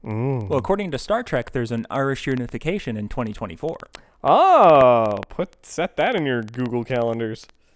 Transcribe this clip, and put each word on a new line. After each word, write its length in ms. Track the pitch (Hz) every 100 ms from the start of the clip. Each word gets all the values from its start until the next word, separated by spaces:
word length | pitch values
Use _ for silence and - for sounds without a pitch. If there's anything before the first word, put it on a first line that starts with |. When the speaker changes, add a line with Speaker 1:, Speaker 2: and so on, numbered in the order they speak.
Speaker 1:
Mm. 460 | - 107 127 135 101
Speaker 2:
Well, 80 | 143
according 320 | - 196 196
to 80 | 139
Star 240 | - 214
Trek, 300 | 247 135 117
there's 200 | 135 117
an 140 | 117 113
Irish 340 | 135 139 131 -
unification 720 | 131 120 117 156 196 - 110
in 100 | 104
twenty 220 | - 113
twenty-four. 460 | 104 104 82 151 165 - - _ _
Speaker 1:
Oh, 960 | 131 190 370 349 196 151 127 120 110 101 104
put, 340 | - 180 _
set 340 | - - 185 -
that 180 | 180 240
in 100 | 147
your 160 | 123
Google 420 | 110 117 127 120
calendars. 640 | 113 127 117 117 113 110 - _ _